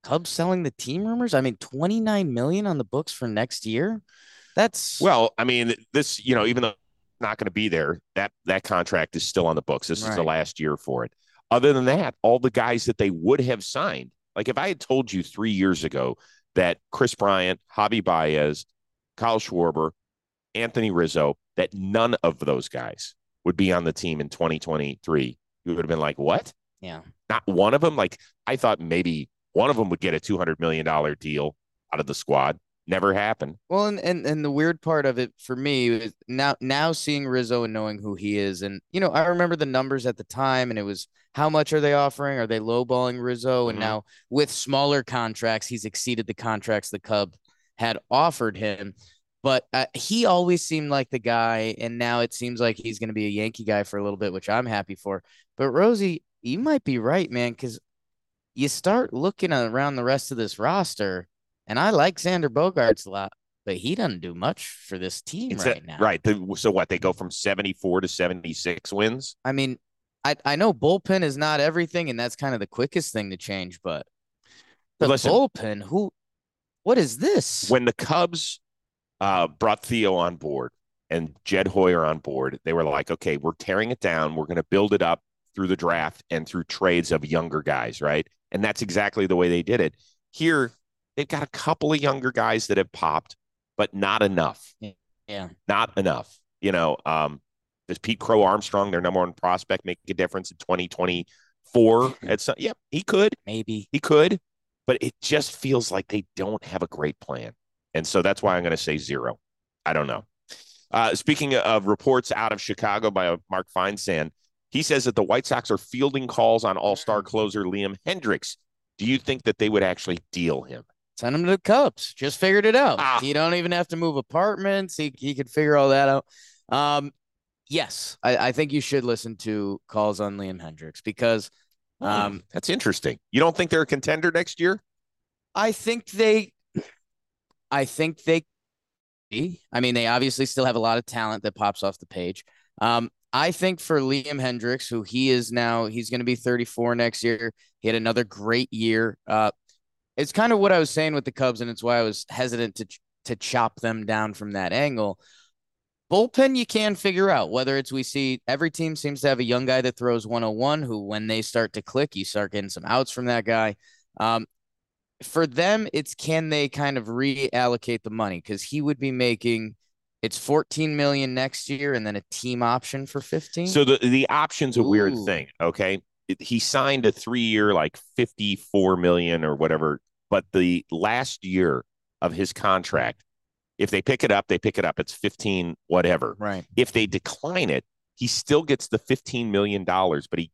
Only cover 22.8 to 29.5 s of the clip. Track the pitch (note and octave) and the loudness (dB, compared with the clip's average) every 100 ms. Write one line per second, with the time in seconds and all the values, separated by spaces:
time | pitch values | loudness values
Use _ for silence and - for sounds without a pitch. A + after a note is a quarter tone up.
22.8 | A1+ - - - _ _ F2+ F2 F#2+ F2 | -10 -12 -16 -18 _ _ -4 0 2 2
23.8 | E2 D2+ F2 D2+ D2 - E2 D#2 E2+ D#2 | 0 -4 -4 -6 -6 -4 -2 -2 -4 -4
24.8 | C#2+ C2 - D#2 B1 - _ _ F2 E2+ | -4 -6 -2 0 0 -8 _ _ -6 -4
25.8 | D#2+ D#2+ D2+ C#2+ C#2+ E2 - - _ _ | -2 -2 -2 -2 0 0 -2 -16 _ _
26.8 | F#2 D#2+ - _ - A2 - F2+ G#2 C#3+ | -16 -16 -18 _ -4 -4 0 4 6 6
27.8 | D#3+ C#3+ F#2+ - _ _ - C3+ A#2+ G#2 | 2 2 -2 -4 _ _ -6 0 2 0
28.8 | E2 E2+ F2 D#2 C2+ _ _ | 0 0 0 -2 -8 _ _